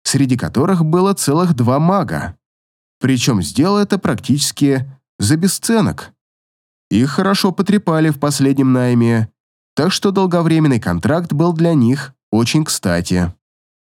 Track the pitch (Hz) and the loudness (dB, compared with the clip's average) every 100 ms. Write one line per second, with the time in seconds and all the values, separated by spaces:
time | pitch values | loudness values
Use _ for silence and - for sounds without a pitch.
0 | - 135 131 127 82 110 170 180 156 175 | -4 0 0 0 -2 -2 0 0 2 2
1 | 196 - - 156 180 123 120 139 165 196 | 0 0 0 0 0 0 0 2 2 0
2 | 127 73 90 - _ _ _ _ _ _ | -2 -6 -8 -12 _ _ _ _ _ _
3 | 127 127 - 101 80 - 185 202 202 196 | 0 0 0 0 -2 0 0 0 0 0
4 | - 113 - 143 - - 143 131 139 - | -2 -4 -2 -2 -2 0 0 0 -4 -14
5 | _ - 101 160 185 - - 226 113 78 | _ -4 0 2 0 -2 -2 0 0 -4
6 | - _ _ _ _ _ _ _ _ 101 | -14 _ _ _ _ _ _ _ _ 0
7 | 139 - 190 196 196 180 190 202 175 160 | 0 0 0 0 -2 -2 0 0 0 0
8 | 160 147 147 143 135 135 131 127 123 120 | 0 0 -2 0 2 2 2 2 2 2
9 | 117 113 107 _ _ _ _ - 170 - | 2 2 -2 _ _ _ _ -2 -2 0
10 | 208 190 185 170 160 160 147 117 90 85 | 0 0 0 0 2 2 2 0 -2 -2
11 | 104 165 170 143 170 160 170 151 117 143 | -2 -2 -2 0 0 2 2 2 2 0
12 | 143 _ _ 107 120 156 156 - 95 87 | -6 _ _ -2 0 -2 -2 -4 -2 -2
13 | - 90 85 - _ _ _ _ _ | -2 -2 -2 -6 _ _ _ _ _